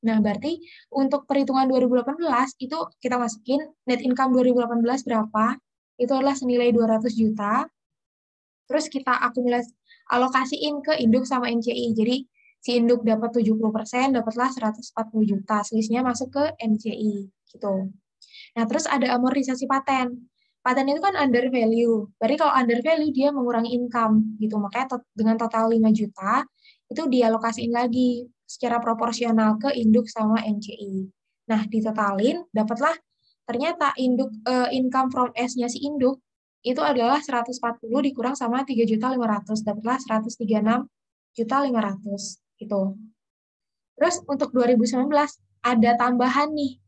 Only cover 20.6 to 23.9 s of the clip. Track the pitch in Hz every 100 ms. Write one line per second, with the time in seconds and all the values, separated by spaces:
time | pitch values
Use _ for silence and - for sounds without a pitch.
20.6 | 254 247 269 294 381 370 277 240 254 254
21.6 | 220 226 233 226 208 _ 226 294 311 -
22.6 | 240 233 262 320 302 262 277 277 240 233
23.6 | 233 247 247